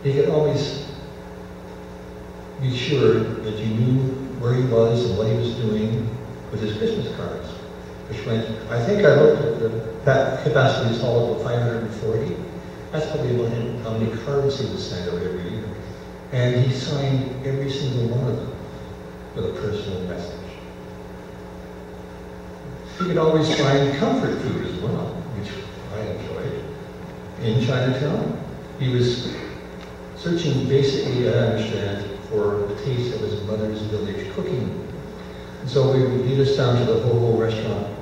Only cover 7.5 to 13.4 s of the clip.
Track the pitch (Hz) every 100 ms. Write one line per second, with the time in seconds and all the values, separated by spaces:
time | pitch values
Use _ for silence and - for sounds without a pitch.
7.5 | - - - - - - - - 113 113
8.5 | - - 120 180 208 156 135 151 - 113
9.5 | 110 113 - - - 139 131 - - -
10.5 | 135 123 - 117 117 127 117 - 113 120
11.5 | 120 120 113 - - 110 110 156 175 -
12.5 | - - - - 156 151 147 123 120